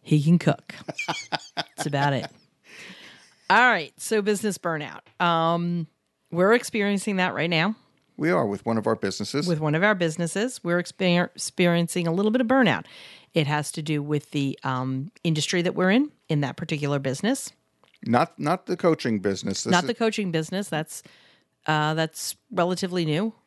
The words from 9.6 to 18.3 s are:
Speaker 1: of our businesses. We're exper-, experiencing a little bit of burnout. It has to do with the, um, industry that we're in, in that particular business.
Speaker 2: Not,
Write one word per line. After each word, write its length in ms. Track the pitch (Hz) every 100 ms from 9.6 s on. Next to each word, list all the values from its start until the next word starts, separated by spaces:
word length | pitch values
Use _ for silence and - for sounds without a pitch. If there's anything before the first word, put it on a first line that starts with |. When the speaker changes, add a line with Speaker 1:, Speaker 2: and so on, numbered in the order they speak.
| 151 156
Speaker 1:
of 80 |
our 120 | 202 196
businesses. 680 | 165 160 170 196 247 -
We're 180 | 175 175
exper-, 540 | 175 - 185 175 180 -
experiencing 720 | - - 175 170 170 180 170
a 60 |
little 180 | 170 208
bit 80 | 240
of 80 | 226
burnout. 380 | 262 214 92 - - - - _
It 140 | 170 143
has 240 | 151 147
to 80 | -
do 200 | 151 151
with 300 | 143 151 -
the, 260 | 151 139 -
um, 480 | 135 127 131 131 147 _ 170
industry 360 | 156 - 180
that 120 | 175 170
we're 140 | 185
in, 200 | 226 294 _ _
in 100 | 151
that 160 | 139 -
particular 440 | 165 151 147 143
business. 520 | 135 135 208 269 - _ _ _ _ _ -
Speaker 2:
Not, 340 | 120 165